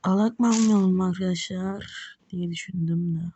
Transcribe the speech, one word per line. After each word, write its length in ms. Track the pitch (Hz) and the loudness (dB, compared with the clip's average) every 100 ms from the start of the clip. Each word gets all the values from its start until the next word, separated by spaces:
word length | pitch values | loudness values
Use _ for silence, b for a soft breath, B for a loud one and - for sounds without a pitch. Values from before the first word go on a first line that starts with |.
Alak 360 | 190 190 220 233 | 2 2 2 2
mı, 100 | 233 | 2
almayalım 480 | 226 220 208 190 185 | 4 4 6 4 4
mı 120 | 185 | 0
arkadaşlar 1080 | 180 185 175 - 185 190 196 - - - - _ | 0 -2 -2 -4 -6 -6 -6 -12 -16 -18 -20 _
diye 200 | 180 175 | -6 -6
düşündüm 680 | 170 - 185 165 170 175 165 | -6 -8 -4 0 0 0 -2
de. 40 | 175 | -6